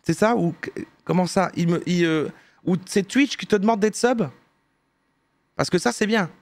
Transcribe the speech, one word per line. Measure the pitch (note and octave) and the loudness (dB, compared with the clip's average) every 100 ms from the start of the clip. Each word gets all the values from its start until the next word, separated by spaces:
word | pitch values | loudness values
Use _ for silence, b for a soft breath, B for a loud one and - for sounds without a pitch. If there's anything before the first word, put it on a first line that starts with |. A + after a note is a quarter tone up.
C'est | - | -2
ça ? | E3 G#3+ A#3 | 0 2 2
Ou | E3+ E3+ | 0 -4
c-, | - - - _ | -12 -12 -14 _
comment | - E3+ F3 | -2 -2 0
ça ? | G3 F3+ | 0 -2
Il | - E3+ | 0 0
me, | E3+ - | 0 0
il, | F3+ | 0
euh, | E3+ D#3 - b b b | 2 0 -2 b b b
ou | - F#3 - | -2 -2 0
c'est | G#3 F#3+ | -2 0
Twitch | B3+ C#4+ - | 0 0 -2
qui | - | -2
te | G#3 | 2
demande | G#3 A3+ | 2 2
d'être | G#3+ - | 0 2
sub ? | A#3+ A#3+ D3 - _ _ _ _ _ _ _ _ _ _ _ - | 0 0 -4 -6 _ _ _ _ _ _ _ _ _ _ _ -6
Parce | D3 | -2
que | F3+ | 0
ça, | B3 | 0
c'est | - G#3 | -2 0
bien. | A3+ E3+ - | 0 -2 -8